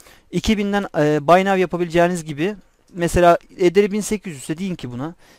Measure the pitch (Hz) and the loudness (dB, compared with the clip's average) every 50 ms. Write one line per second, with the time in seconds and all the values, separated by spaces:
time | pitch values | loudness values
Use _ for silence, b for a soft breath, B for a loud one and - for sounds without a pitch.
0 | b b b b b b - 175 - - 220 196 202 202 202 202 196 - - 160 | b b b b b b -6 -4 0 0 0 0 0 -2 -2 -2 -4 -4 -2 0
1 | 147 151 151 151 143 151 170 190 190 196 196 185 185 - 185 170 175 165 156 170 | 0 2 0 0 4 4 4 4 4 2 2 0 0 -2 -2 -4 -4 0 2 2
2 | 175 175 180 170 156 156 143 143 165 202 208 185 _ _ _ _ _ _ - 175 | 2 2 0 -4 -6 -8 -6 -4 -4 -6 -6 -8 _ _ _ _ _ _ -6 -4
3 | 170 160 - 180 175 175 170 - - _ - - 185 175 165 202 208 196 202 214 | -4 0 2 4 6 6 4 4 0 _ -6 0 0 2 4 4 2 2 0 -4
4 | 185 - 214 208 - 190 151 131 - - 156 156 196 190 175 - - 123 120 120 | -4 -4 -6 -6 -6 -12 -14 -14 -8 -8 -8 -6 -6 -8 -8 -8 -10 -10 -8 -8
5 | 139 170 185 b b b b | -10 -10 -10 b b b b